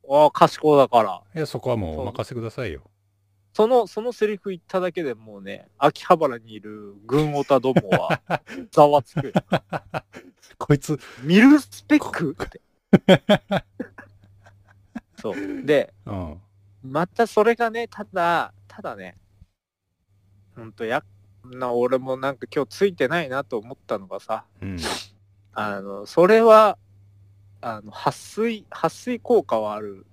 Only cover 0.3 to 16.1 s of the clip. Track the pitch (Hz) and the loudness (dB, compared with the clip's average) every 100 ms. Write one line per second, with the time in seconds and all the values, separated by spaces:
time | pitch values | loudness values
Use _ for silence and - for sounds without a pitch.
0.3 | - 160 - 151 143 127 120 104 90 _ | 6 2 2 4 4 6 4 2 -6 _
1.3 | 165 147 127 127 117 87 78 101 101 110 | -8 -8 -6 -4 -4 -4 -8 -8 -10 -10
2.3 | 123 113 - 113 71 _ _ _ _ _ | -10 -10 -10 -10 -12 _ _ _ _ _
3.3 | _ _ - 220 247 202 - 240 226 208 | _ _ 0 2 2 0 -6 -10 -4 -4
4.3 | 202 202 180 _ 190 180 165 151 110 110 | -4 -10 -12 _ -4 -4 -6 -8 -8 -16
5.3 | 101 98 95 _ _ 143 - - 175 147 | -18 -16 -16 _ _ 0 0 0 2 2
6.3 | 120 113 107 104 107 104 101 107 139 151 | -4 -14 -18 -16 -16 -18 -20 -4 -2 0
7.3 | 143 139 135 127 131 - 185 165 165 - | -4 0 2 2 0 0 -2 0 -6 -4
8.3 | 165 - 269 240 - 147 147 - - 135 | -8 -8 -18 -2 4 6 4 0 -8 -4
9.3 | - - 165 _ 160 - 160 _ - - | -4 -2 -6 _ -14 -10 -12 _ -20 -20
10.3 | _ _ _ - 143 - 147 - - 135 | _ _ _ 0 0 0 -10 -10 -12 2
11.3 | 190 262 294 - - - 294 - - 160 | 6 8 8 4 -20 0 0 0 -6 -6
12.3 | - - - _ _ _ 190 - 180 - | -6 -12 -14 _ _ _ 2 6 4 4
13.3 | 208 _ 196 - _ - - - _ _ | 0 _ -6 -6 _ -18 -18 -20 _ _
14.3 | _ _ _ _ _ _ - _ - 110 | _ _ _ _ _ _ -20 _ -12 -10
15.3 | - 98 - 135 143 - _ - | -8 -10 -8 0 0 0 _ -12